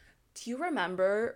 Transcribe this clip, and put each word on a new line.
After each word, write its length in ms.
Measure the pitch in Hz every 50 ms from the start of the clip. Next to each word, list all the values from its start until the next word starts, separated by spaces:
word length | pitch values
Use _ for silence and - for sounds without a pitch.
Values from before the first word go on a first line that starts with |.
| - - - _ _ _ -
do 160 | - - 233
you 80 | 240
remember 800 | 254 330 359 311 214 180 170 185 180 185 190 202 214 226 - -